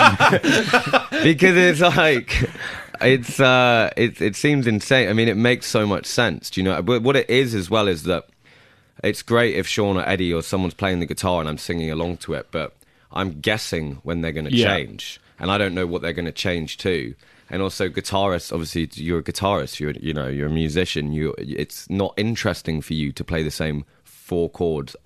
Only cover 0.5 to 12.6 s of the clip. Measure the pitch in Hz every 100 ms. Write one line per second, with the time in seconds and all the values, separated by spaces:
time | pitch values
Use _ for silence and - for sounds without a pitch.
0.5 | 220 220 240 143 175 - 294 247 156 185
1.5 | 180 180 151 175 151 160 127 - - 123
2.5 | - - - - - 123 131 120 - 131
3.5 | 127 123 117 98 - 117 - 101 95 147
4.5 | 147 117 107 - 131 98 110 117 101 120
5.5 | 127 - 117 104 92 - - 113 76 -
6.5 | - 95 82 90 123 120 139 - 123 127
7.5 | 110 87 110 101 82 82 82 - _ _
8.5 | - _ _ _ - 107 101 - 120 117
9.5 | 92 92 - 101 92 - 92 90 82 -
10.5 | 98 90 - 98 90 80 - 95 87 78
11.5 | 76 - 85 80 78 85 85 - 73 -
12.5 | 82